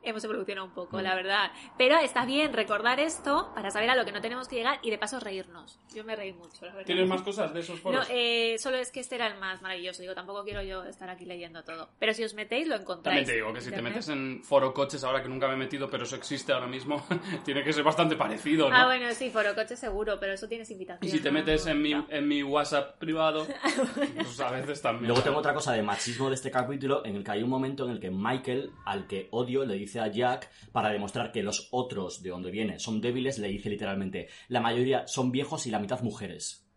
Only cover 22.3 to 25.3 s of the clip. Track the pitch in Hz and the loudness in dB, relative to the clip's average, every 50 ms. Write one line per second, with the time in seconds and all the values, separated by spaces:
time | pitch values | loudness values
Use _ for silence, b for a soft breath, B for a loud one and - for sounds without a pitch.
22.3 | 147 147 143 139 139 147 147 147 156 143 139 - - _ - 165 160 160 160 156 | 2 2 2 2 2 2 2 4 2 0 0 0 -8 _ -4 -2 2 4 4 4
23.3 | 156 156 156 - 269 - - 277 - 254 262 233 - 285 285 269 - 311 330 - | 4 2 -2 -4 -6 -2 0 0 2 2 0 0 0 -2 -2 -2 -2 -4 -6 -6
24.3 | - - 135 123 127 127 131 139 147 139 - 131 113 120 120 113 120 127 120 151 | -4 -4 -2 -2 -2 -2 -4 -4 -6 0 0 0 0 2 2 4 4 4 6 4